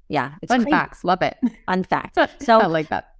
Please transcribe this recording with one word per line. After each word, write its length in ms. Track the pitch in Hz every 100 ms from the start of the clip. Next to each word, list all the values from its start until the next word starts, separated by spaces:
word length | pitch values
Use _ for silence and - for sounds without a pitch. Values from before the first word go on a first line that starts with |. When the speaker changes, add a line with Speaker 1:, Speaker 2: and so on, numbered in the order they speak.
| -
Speaker 1:
yeah, 220 | 147 131 151
it's 100 | 156
Speaker 2:
Fun 100 | 247
Speaker 1:
crazy. 80 | 220
Speaker 2:
facts. 320 | 180 143 -
Love 180 | 180 185
it. 160 | 147 - 240 - -
Speaker 1:
Fun 160 | 185
facts. 340 | 185 143 - -
Speaker 2:
<laughs> 220 | 311 -
Speaker 1:
So 200 | 277 226
Speaker 2:
I 60 | 196
like 240 | 160 156
that. 200 | 95 - _